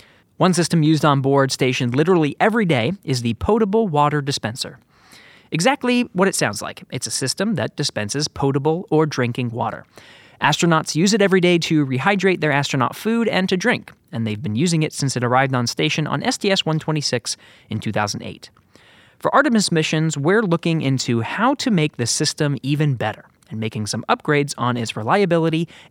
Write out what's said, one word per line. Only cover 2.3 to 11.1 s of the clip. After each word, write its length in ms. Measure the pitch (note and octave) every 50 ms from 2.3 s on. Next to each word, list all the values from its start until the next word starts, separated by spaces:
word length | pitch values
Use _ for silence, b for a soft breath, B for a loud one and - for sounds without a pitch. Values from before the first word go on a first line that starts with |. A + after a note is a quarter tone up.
| - -
every 240 | F3 A3 G#3 A#3+ G#3+
day 300 | E3+ D3+ B2 A2+ D3 G3 - -
is 200 | - C3 B2 A#2
the 100 | A#2 A2+
potable 560 | - - - G#3 A#3 A3 G3 G3+ A3+ A3+ F#3+
water 320 | D3 D3 D3 D3 D3 D3
dispenser. 580 | C#3 C#3+ C3+ - - G#2+ G#2+ - - - - - _ B B B B B B B B B B B B B
Exactly 520 | - D#3+ F3 C4 C#4+ - - B3 B3 B3 A#3+ - -
what 160 | F3 G3 G3
it 60 | -
sounds 260 | - E3 A2+ G2+ -
like. 240 | E2+ D2+ - - - -
It's 160 | - C3 -
a 40 | A2+
system 440 | - - C3+ B2+ - - G3 A3+ G#3
that 200 | B2+ A2 - -
dispenses 540 | - D3 - - G#2+ G#2+ G2+ - C#3+ D3+ C3+
potable 580 | - - C#3+ C#3 C3+ C#3+ C3+ D#3 D#3+ F3+ - -
or 160 | D#3+ D#3 D#3+
drinking 440 | D3+ - - B2 A#2+ A#2 - B2 A#2
water. 360 | A2 A#2+ A2+ A2 - - - B B B B B B B B B B -
Astronauts 540 | - C#3 D3 - F3 E3+ D#3+ D#3 D3+ - -
use 180 | D3+ F3+ G3+